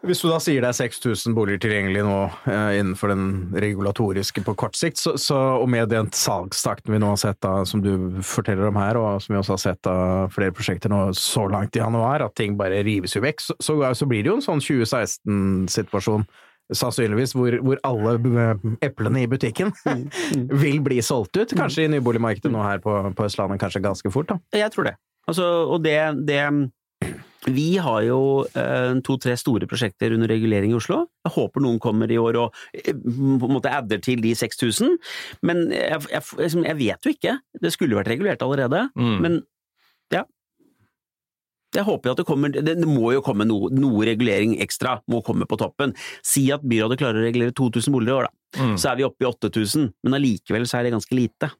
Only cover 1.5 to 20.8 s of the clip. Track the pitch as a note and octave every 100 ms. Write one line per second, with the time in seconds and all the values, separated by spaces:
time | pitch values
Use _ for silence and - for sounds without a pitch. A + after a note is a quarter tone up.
1.5 | G2+ A2+ G#2 G2 G2 G#2 G2 G2 - -
2.5 | G#2 G#2+ G2+ G2+ F#2 G#2 G2 F#2+ G2 F2+
3.5 | E2 G#2 G2 G2 G2+ A2 F#2+ F#2+ - G2+
4.5 | G#2+ A#2 - E3+ D#3+ - C#3+ - C#3+ C3
5.5 | C3 B2 B2 A2 A2+ G#2+ - - G2+ F#2+
6.5 | - - G2 - G#2+ G#2 G2+ A2 G2 G2
7.5 | F#2+ F#2 G#2+ G2+ F#2+ F#2 F#2 F#2 - A2
8.5 | F#2+ G#2 G#2 G2+ A#2 A2 G2+ - G2+ F#2+
9.5 | F#2+ - F2+ - F#2 F#2 F#2 F#2+ - G2
10.5 | F2 - F2+ F#2+ G2+ G2 F#2+ - - G2
11.5 | G2+ G2+ - A2 A#2 A2+ D3 A2+ - G#2+
12.5 | G2+ G2 F#2+ G2+ G#2 F2+ - B2 D#3 -
13.5 | D#3+ - D#3 C3+ B2 D3 A#2 A2+ A3 -
14.5 | D#3+ - C#3 A2+ B2+ G2+ - - G2+ F#2+
15.5 | F#2+ F#2 - G#2+ G2+ F#2+ G#2+ G#2+ _ -
16.5 | _ _ F#2 B2+ A2+ A#2 G#2+ B2+ C3 B2
17.5 | A#2+ C3 C3 C#3 A#2+ G#2+ A#2 B2 A#2+ A#2
18.5 | G#2+ A2+ A2 D3 - G#2+ B2+ B2 C3 B2
19.5 | - F#3+ - - B2+ C3+ A#3 E4 D3+ B2+
20.5 | C#3 C#3+ C#3+